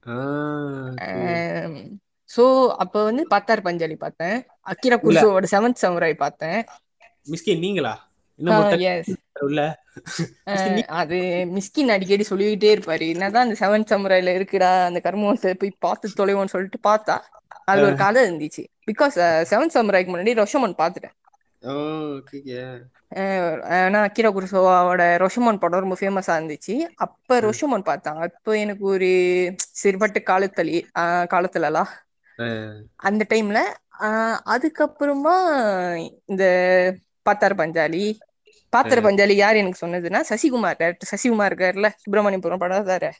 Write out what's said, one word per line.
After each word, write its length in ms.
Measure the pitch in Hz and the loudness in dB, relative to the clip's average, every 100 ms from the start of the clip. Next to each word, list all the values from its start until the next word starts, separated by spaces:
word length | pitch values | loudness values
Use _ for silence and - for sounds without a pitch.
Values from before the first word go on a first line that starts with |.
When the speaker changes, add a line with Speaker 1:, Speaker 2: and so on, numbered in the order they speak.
| 123 | -10
Speaker 1:
ஆ, 60 | 120 139 147 147 147 143 135 131 | -10 -6 -6 -6 -8 -8 -10 -12
ஓகே. 680 | 127 - 95 180 170 170 170 | -12 -10 -6 -4 -4 -4 -6
Speaker 2:
ஆம், 380 | 165 160 190 202 _ _ _ | -8 -12 -16 -20 _ _ _
so 480 | - 247 262 247 | 2 4 6 2
அப்ப 300 | - 185 214 | 0 -4 -2
வந்து 240 | 214 240 339 - | 0 -2 0 0
பாத்தார் 260 | - 220 | 2 -2
பஞ்சாலி 340 | 190 175 160 156 | -2 -4 -6 -6
பார்த்தேன். 500 | 151 - 170 233 - _ - | -12 -8 -6 -6 -8 _ -14
அகிரா 420 | 170 262 240 - | -2 2 4 6
Speaker 1:
இல்ல. 140 | 165 | 6
Speaker 2:
குரோசாவாவோட 220 | 214 190 196 | 6 4 2
செவன்த் 220 | 202 233 247 | 2 2 0
சமுராய் 320 | 190 175 170 | 0 0 -2
பார்த்தேன். 500 | 156 147 - 160 196 226 - _ _ _ _ - | -2 -4 -4 -6 -6 -6 -16 _ _ _ _ -12
Speaker 1:
மிஸ்கின் 280 | 165 - 170 | -8 -2 -2
நீங்களா? 500 | 180 196 127 107 _ _ _ _ | -2 -4 -4 -8 _ _ _ _
என்ன 200 | 160 214 | 2 4
Speaker 2:
ஆ, 40 | |
Speaker 1:
மொட்டை 220 | 208 175 | 4 2
Speaker 2:
எஸ். 340 | 180 175 170 185 _ - | 0 -2 -6 -10 _ -6
Speaker 1:
உள்ள? 440 | 143 147 147 160 _ - - - 160 _ - | -4 -2 -4 -6 _ -20 -16 -10 -10 _ -6
Speaker 2:
ஆ, 60 | |
Speaker 1:
மிஸ்கின் 200 | 196 190 | -4 -2
நீ- 120 | 202 233 | -2 -4
Speaker 2:
அது 320 | 165 156 180 180 175 180 | -4 -4 -2 -2 -4 -4
மிஸ்கின் 360 | 190 196 - 262 | -6 -6 -2 0
அடிக்கடி 360 | 202 180 202 | 0 0 0
சொல்லிக்கிட்டே 520 | 214 190 208 208 208 208 | 0 0 -2 2 4 4
இருப்பாரு, 340 | - 160 160 | 2 -4 -2
"என்னதான் 400 | 170 196 220 247 | -2 0 0 0
அந்த 180 | 226 196 | 0 0
செவன்த் 320 | 214 214 202 | 0 2 0
சமுராயில 360 | 196 185 185 180 | 2 2 2 0
இருக்குடா, 480 | 190 190 180 185 | -2 2 4 4
அந்த 180 | 180 175 | 2 0
கர்மத்தை 500 | 175 190 208 233 196 | -4 -2 0 0 0
போய் 220 | 185 202 - | -2 -6 -4
பார்த்து 300 | 175 208 214 196 | -4 -4 -8 -2
தொலைவோன்னு" 280 | 196 196 196 | 0 0 -2
சொல்லிட்டு 440 | 185 190 226 202 | -4 -8 -4 0
பார்த்தா, 280 | 214 214 - - - _ - - | 0 0 -4 -6 -20 _ -10 0
அதுல 200 | 196 208 | 4 4
ஒரு 80 | |
Speaker 1:
ஆ. 40 | 180 | 4
Speaker 2:
கதை 320 | 196 233 226 | 2 4 2
இருந்துச்சு. 360 | 165 151 - - _ - | 0 -8 -10 -16 _ -8
Because, 280 | 214 285 220 | 0 0 2
ஆ, 200 | 175 160 | 2 2
செவன்த் 340 | 170 208 320 | 2 0 2
சமுராய்க்கு 360 | 277 220 196 180 | 2 2 2 0
முன்னாடி 360 | 175 202 226 202 | -2 0 2 2
ரொஷமன் 300 | 285 226 175 | 0 -2 0
பார்த்துட்டேன். 540 | 156 185 - _ _ _ _ _ | -2 -2 -18 _ _ _ _ _
Speaker 1:
ஓ, 80 | 123 | -8
ஓகே, 540 | 143 151 156 151 139 131 | -6 -6 -6 -8 -10 -12
ஓகே. 480 | 139 139 123 127 123 127 _ _ - | -16 -12 -12 -12 -16 -20 _ _ -8
Speaker 2:
ஆ, 680 | 196 190 170 160 - 180 185 | -4 -2 -4 -4 -2 0 2
ஆனா 180 | 208 | 2
அகிரா 280 | 202 202 226 | 0 2 0
குரோசாவாவோட 840 | 196 185 190 185 180 180 180 170 175 | 0 -2 2 4 6 4 4 4 4
ரொஷமன் 420 | 185 240 240 202 | 2 2 0 2
படம் 220 | 170 175 | 0 0
ரொம்ப 180 | 190 185 | -2 -4
ஃபேமஸா 280 | 196 196 185 | -2 -2 -2
இருந்துச்சு. 500 | 165 160 147 - 233 330 _ | -2 -2 -10 -6 -4 -6 _
அப்ப 460 | 180 _ _ 247 | -8 _ _ 2
Speaker 1:
ம். 20 | |
Speaker 2:
ரொஷமன் 420 | 214 214 302 226 190 | 2 -2 -2 -2 -2
பார்த்தாங்க. 360 | 143 151 156 | -4 -6 -6
அப்ப 360 | 170 _ - 214 | -8 _ -4 -2
எனக்கு 280 | 208 202 196 | -2 -4 -2
ஒரு 220 | 190 185 185 180 180 180 185 - - | 0 2 2 2 0 -2 -4 -10 -2
சரிப்பட்ட 400 | 202 190 208 202 | 0 0 -2 -2
காலத்தளி-, 600 | - 185 196 - 165 165 - - | 0 0 0 -2 -2 -2 -4 -4
ஆ, 260 | 170 175 | -2 0
காலத்துலலாம். 640 | 175 185 185 185 151 156 196 - _ _ _ - | 0 0 0 -2 0 0 -4 -8 _ _ _ -10
Speaker 1:
ஆ. 320 | 117 110 110 107 110 _ | -6 -6 -10 -16 -20 _
Speaker 2:
அந்த 300 | 185 208 208 | -2 -2 0
டைம்ல, 280 | 220 214 214 370 - _ - | 0 0 -2 -2 -6 _ -8
ஆ, 400 | 214 220 226 226 - | -4 -2 -2 -4 -2
அதுக்கப்புறமா 920 | 233 302 - 302 - 285 277 294 370 370 285 220 190 180 170 165 _ - | -2 -2 -2 -2 0 -2 0 2 2 2 0 0 -2 -4 -6 -8 _ -8
இந்த 200 | 190 190 180 180 185 180 190 _ _ - | 2 4 4 4 4 2 -2 _ _ -2
பாத்தார் 240 | 202 196 | 2 2
பஞ்சாலி. 640 | 196 160 165 151 165 208 214 _ _ _ _ _ 233 | 2 -2 0 -2 -2 -4 -6 _ _ _ _ _ 0
பாத்தார் 220 | 269 240 | 4 4
Speaker 1:
ஆ. 20 | |
Speaker 2:
பஞ்சாலி 340 | 214 196 202 202 | 4 4 4 6
யார் 200 | 202 220 | 4 4
எனக்கு 320 | 190 180 170 | 0 -4 -8
சொன்னதுன்னா, 340 | 175 170 202 320 | -6 -4 -4 -2
சசிகுமார், 480 | 220 320 247 190 151 | 0 0 0 -2 0
டைரக்டர் 320 | 165 175 - | -2 -2 -10
சசிகுமார் 400 | 202 254 226 196 | -4 0 2 0
இருக்காருல்ல, 380 | 175 185 190 208 | 0 -2 0 -2
சுப்பிரமணியபுரம் 680 | - - 202 208 190 170 185 | -2 -2 2 2 0 -4 -4
படம் 280 | 180 190 196 | -2 -2 -2
தாரு. 260 | 185 160 165 | -2 -4 -8